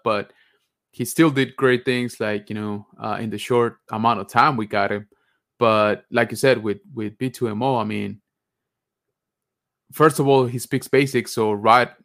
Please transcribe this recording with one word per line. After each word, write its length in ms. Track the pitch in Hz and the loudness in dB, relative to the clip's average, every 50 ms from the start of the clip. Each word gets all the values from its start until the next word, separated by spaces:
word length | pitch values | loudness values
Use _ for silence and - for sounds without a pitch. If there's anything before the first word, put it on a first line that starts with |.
| - | -2
but 280 | 117 107 101 98 - _ _ _ _ _ _ _ _ _ _ _ _ | -2 -2 -2 -4 -8 _ _ _ _ _ _ _ _ _ _ _ _
he 120 | _ - 123 | _ -8 -8
still 280 | - - - 165 160 | -2 2 2 2 4
did 240 | 139 143 131 - - | 4 2 0 -2 0
great 280 | - 135 127 127 123 - | 0 2 2 2 2 0
things, 360 | 131 123 123 123 117 - - | 0 -2 -2 -2 -4 -6 -6
like, 280 | 113 107 104 101 104 - | -4 -4 -4 -4 -6 -8
you 20 | 107 | -8
know, 320 | 107 107 104 104 101 101 _ _ - | -6 -6 -6 -6 -8 -10 _ _ -10
uh, 180 | 113 110 104 98 | -8 -6 -6 -6
in 120 | 113 110 | -6 -6
the 80 | 101 104 | -6 -6
short 400 | - - 127 120 120 113 - _ _ - | -2 0 2 2 2 0 -2 _ _ -8
amount 300 | 113 110 113 117 117 101 | -4 0 2 2 2 0
of 80 | 98 | -2
time 280 | - - 120 131 156 143 | 0 2 4 4 4 2
we 120 | 113 107 | 0 -2
got 240 | 104 - 101 98 101 | -2 0 0 0 0
him. 160 | 104 104 104 _ _ _ _ _ _ _ _ _ _ | -2 -6 -8 _ _ _ _ _ _ _ _ _ _
But 480 | - 120 113 110 107 107 104 101 - - _ | 0 2 4 4 4 4 2 0 -2 -6 _
like 180 | - 117 117 110 | 0 0 0 0
you 80 | 120 | -2
said, 240 | - - 135 127 113 | 0 2 2 2 2
with, 160 | 107 107 101 101 _ - 139 | 0 -4 -4 -6 _ -14 -10
with 240 | 117 107 104 101 | -8 -8 -8 -8
B 140 | - 131 131 | -6 -8 -8
two 160 | 127 - 127 | -6 -4 -4
M 160 | 113 107 107 127 | -4 -2 -2 -2
O, 140 | 135 131 | 0 0
I 60 | 117 107 | -2 -2
mean, 380 | 107 107 104 101 101 104 104 _ _ _ _ _ _ _ _ _ _ _ _ _ _ _ _ _ _ _ _ _ _ _ _ _ _ _ _ _ _ _ _ _ _ | -4 -4 -6 -6 -8 -10 -14 _ _ _ _ _ _ _ _ _ _ _ _ _ _ _ _ _ _ _ _ _ _ _ _ _ _ _ _ _ _ _ _ _ _
first 280 | - - 151 160 - - | 0 2 2 2 2 0
of 80 | 143 | 0
all, 180 | 139 135 131 127 | 0 2 0 0
he 140 | 117 120 123 | -2 -4 -8
speaks 280 | - - 143 127 - | -8 -6 -6 -6 -4
basic, 400 | - - 135 143 135 135 120 113 | -2 0 0 0 0 -2 -4 -4
so 240 | - - 120 110 107 | -4 -4 -4 -2 -2
right, 380 | 104 104 107 110 117 123 120 - - _ | -2 0 4 4 6 6 4 2 -4 _